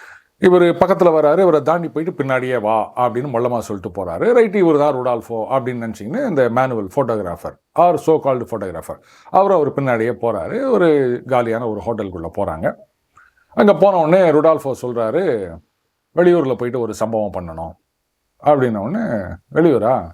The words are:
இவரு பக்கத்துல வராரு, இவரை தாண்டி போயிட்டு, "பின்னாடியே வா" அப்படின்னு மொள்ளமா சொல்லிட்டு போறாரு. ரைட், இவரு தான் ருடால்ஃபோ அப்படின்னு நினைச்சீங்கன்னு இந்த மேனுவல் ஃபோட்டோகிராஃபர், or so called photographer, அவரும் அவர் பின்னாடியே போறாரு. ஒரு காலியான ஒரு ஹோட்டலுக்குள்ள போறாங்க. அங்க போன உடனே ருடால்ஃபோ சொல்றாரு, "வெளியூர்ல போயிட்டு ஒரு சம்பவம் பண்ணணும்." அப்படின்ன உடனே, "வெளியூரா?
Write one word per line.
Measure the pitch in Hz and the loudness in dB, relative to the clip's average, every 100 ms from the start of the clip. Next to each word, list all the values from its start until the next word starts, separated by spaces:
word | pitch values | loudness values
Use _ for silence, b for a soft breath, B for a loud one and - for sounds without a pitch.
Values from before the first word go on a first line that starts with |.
| B B B _ | B B B _
இவரு | 185 180 175 | 4 6 4
பக்கத்துல | 170 185 180 175 | 2 0 2 4
வராரு, | 156 151 170 | 4 4 4
இவரை | 185 151 | 4 2
தாண்டி | 139 175 160 | 2 -2 -4
போயிட்டு, | 147 165 - | -6 -6 -4
"பின்னாடியே | 135 127 127 123 | -2 -2 -2 -2
வா" | 104 110 101 - | 0 0 -2 -2
அப்படின்னு | 123 113 143 | -2 -2 -4
மொள்ளமா | 117 123 120 | -2 -2 -2
சொல்லிட்டு | 107 101 101 95 | -6 -8 -8 -8
போறாரு. | 87 - 190 | -8 -2 2
ரைட், | 247 226 202 | 2 2 2
இவரு | 170 147 | 2 4
தான் | 147 | 2
ருடால்ஃபோ | 131 123 117 107 113 107 131 | 0 -2 -4 -4 -8 -4 -2
அப்படின்னு | 123 123 113 | -2 -6 -8
நினைச்சீங்கன்னு | 104 101 208 269 | -10 -8 -6 -2
இந்த | 139 120 | 0 0
மேனுவல் | 120 131 117 95 - | 0 -2 -2 -4 -4
ஃபோட்டோகிராஃபர், | 120 110 92 85 76 - _ - | -2 -4 -6 -10 -12 -16 _ 2
or | 175 | 2
so | 160 - 156 | 2 2 0
called | 139 127 107 | 0 -2 -4
photographer, | 110 98 80 - 78 b b b | -8 -8 -10 -12 -16 b b b
அவரும் | 185 196 185 | 2 4 2
அவர் | 139 | 0
பின்னாடியே | 139 135 117 113 | -2 -2 0 0
போறாரு. | 120 117 104 82 214 269 | -2 -4 -4 -4 -4 -2
ஒரு | 214 170 147 127 120 123 | 2 4 2 2 -2 -2
காலியான | 123 113 113 123 | -2 0 -2 -4
ஒரு | 104 104 | -6 -6
ஹோட்டலுக்குள்ள | 110 101 87 82 101 | -6 -6 -8 -8 -6
போறாங்க. | 92 80 123 - - _ _ b b b b | -6 -4 -6 -6 -14 _ _ b b b b
அங்க | - 208 | 2 4
போன | 165 196 185 | 6 4 4
உடனே | 156 185 175 | 4 4 4
ருடால்ஃபோ | 151 156 156 135 120 | 4 4 2 -2 -8
சொல்றாரு, | 123 120 110 143 185 113 90 82 - _ _ _ _ | -6 -4 -2 -2 -2 -4 -6 -12 -20 _ _ _ _
"வெளியூர்ல | 156 180 175 135 | 2 4 4 2
போயிட்டு | 120 123 123 | -2 -4 -4
ஒரு | 113 | -6
சம்பவம் | 101 110 110 104 | -4 -4 -2 -4
பண்ணணும்." | 92 87 80 82 - _ _ _ _ _ _ | -6 -10 -10 -12 -16 _ _ _ _ _ _
அப்படின்ன | 143 143 123 107 | 0 2 2 -2
உடனே, | 107 214 220 113 90 87 _ | -4 -4 -4 -6 -8 -12 _
"வெளியூரா? | 147 165 120 110 127 82 | 0 2 2 2 0 -4